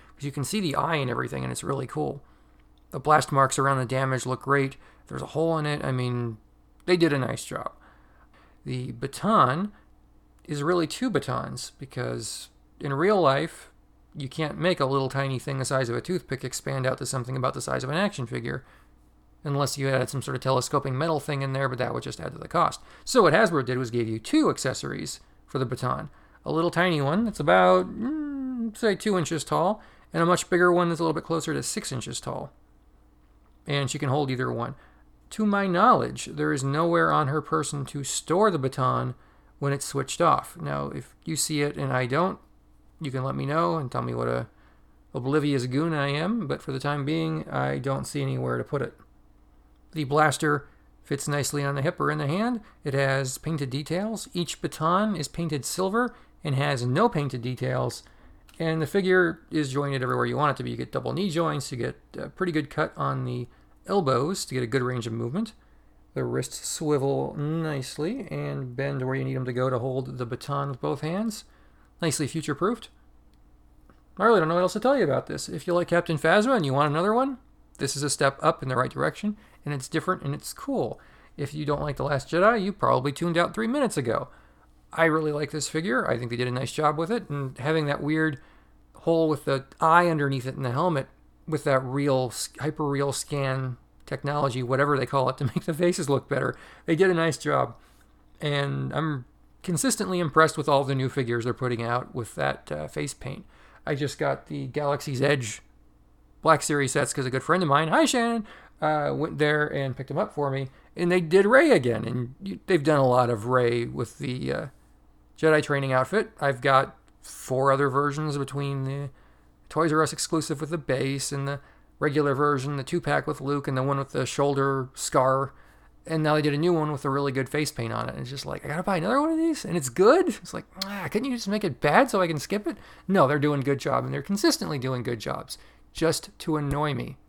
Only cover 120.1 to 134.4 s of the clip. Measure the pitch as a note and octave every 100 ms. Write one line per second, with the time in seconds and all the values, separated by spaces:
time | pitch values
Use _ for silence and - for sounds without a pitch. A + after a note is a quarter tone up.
120.1 | D#3 - D#3+ - C#3 D3 E3 C#3 C3 C3+
121.1 | C#3 - C#3 C#3 C#3+ - - _ - D3+
122.1 | C#3+ C#3+ C3 D3 C#3+ C3+ C#3+ B2+ F3 -
123.1 | D3 C#3 D3+ C#3 C#3+ C#3 C3 C3 C#3 C3+
124.1 | C3+ B2+ - C#3+ C#3 C#3 C3+ C3 - -
125.1 | D3+ C3 C3 C3+ - - - - - -
126.1 | D#3+ D#3 D3+ D3 C#3+ F3 E3+ D3+ C#3+ C#3+
127.1 | C#3 C#3+ C3+ B2+ D3+ D3 - A2+ A2+ A#2+
128.1 | - B2+ C#3 - F#2 - D3+ F#3+ F#3 E3+
129.1 | C4 D4+ D#4+ E4 D#4 G3+ E3+ C3+ A#2 G3+
130.1 | E4 F4+ G#3 - - - - F#3+ G3+ D#3+
131.1 | G#3 C4+ B3 G3 G#3 G3 B2+ D3 E3+ C4+
132.1 | G3+ F3 D#3 - G3+ G#3 - - - -
133.1 | F#3+ C3+ D3 D3 C#3+ C3+ C#3 D3 B2+ B2+
134.1 | C#3 C#3 G3+